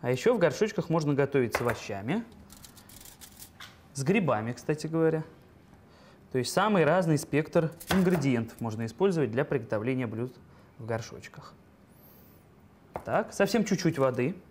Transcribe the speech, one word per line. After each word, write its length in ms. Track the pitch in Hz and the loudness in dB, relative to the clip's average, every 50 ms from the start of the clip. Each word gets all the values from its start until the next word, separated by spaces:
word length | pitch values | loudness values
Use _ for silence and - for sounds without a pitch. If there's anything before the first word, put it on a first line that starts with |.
А 100 | - 123 | 0 0
еще 240 | 127 123 - 226 247 | -2 2 4 2 4
в 20 | 220 | 4
горшочках 520 | 175 156 127 - 208 220 - - 160 - | 2 2 2 2 -2 -2 0 -4 -2 0
можно 240 | 156 170 156 147 143 | 0 0 2 0 2
готовить 420 | 131 143 139 - 139 123 113 - | 2 0 2 2 2 0 2 -2
с 60 | - | -2
овощами, 640 | 120 120 117 - - - - 98 98 113 165 226 233 - - - - - - - - - - - - - - - - - - - - - - - - - - - - - - - - - - | -2 -2 -2 -2 -6 -10 -10 -8 -4 -4 -4 -4 -4 -8 -16 -20 -20 -20 -20 -20 -20 -20 -20 -20 -20 -20 -20 -20 -20 -20 -20 -20 -20 -20 -20 -20 -20 -20 -20 -20 -20 -20 -20 -20 -20 -16 -10
с 100 | 139 135 | -6 0
грибами, 500 | 135 196 233 190 143 120 107 110 113 123 | 2 2 2 2 2 0 0 -2 -4 -6
кстати 320 | - - - 156 151 - | -8 -4 -4 -4 -4 -4
говоря. 380 | 160 160 165 165 160 160 156 156 - - - - - - - - - - - - - - - - - - - - - | -4 -2 2 2 2 2 0 -4 -8 -14 -20 -20 -20 -20 -20 -20 -20 -20 -20 -20 -20 -20 -20 -20 -20 -20 -20 -20 -4
То 60 | - 131 | -2 -2
есть 160 | 123 - - | -2 0 0
самый 300 | 185 190 214 214 190 156 | 0 2 4 4 4 4
разный 340 | 143 160 185 185 165 156 143 | 4 4 4 4 2 2 0
спектр 540 | - - - 160 156 - - 175 160 156 - - - - | 0 0 -2 -2 -2 2 0 2 2 2 -4 -8 -4 0
ингредиентов 680 | 170 190 185 180 180 170 139 139 127 117 113 113 - - | 2 4 4 4 2 2 2 2 2 2 0 -4 -8 -8
можно 240 | 120 113 107 107 117 | -6 -6 -4 -4 -6
использовать 460 | 113 - - 190 202 185 165 143 113 | -6 -2 0 0 2 2 2 0 0
для 120 | 107 120 147 | 0 -2 -2
приготовления 640 | - - 131 113 113 - 107 107 127 131 127 127 | 0 -2 -4 -2 -2 -4 -2 0 0 -2 -2 -2
блюд 300 | 113 104 107 120 127 - - - - - - - - - - | -4 -4 -4 -6 -6 -8 -14 -20 -20 -20 -20 -20 -20 -20 -16
в 80 | 120 | -8
горшочках. 680 | 110 113 113 110 - - - - - - - - - - - - - - _ - - - - - - - - - - - - - - - - - - - - - - - - - | -6 -6 -6 -6 -8 -14 -16 -18 -18 -20 -18 -20 -20 -20 -20 -20 -20 -20 _ -20 -20 -20 -20 -20 -20 -20 -20 -20 -20 -20 -20 -20 -20 -20 -20 -20 -20 -20 -20 -20 -14 -14 -12 -6
Так, 280 | - 117 175 226 - - | -2 -2 -2 -2 -4 0
совсем 300 | - 202 196 - 233 208 | 0 0 2 2 0 2
чуть-чуть 340 | - 202 165 - 170 - 135 | 2 0 2 2 0 2 4
воды. 380 | 135 131 123 123 123 143 196 - - - | 2 2 2 2 0 -2 -2 -6 -14 -20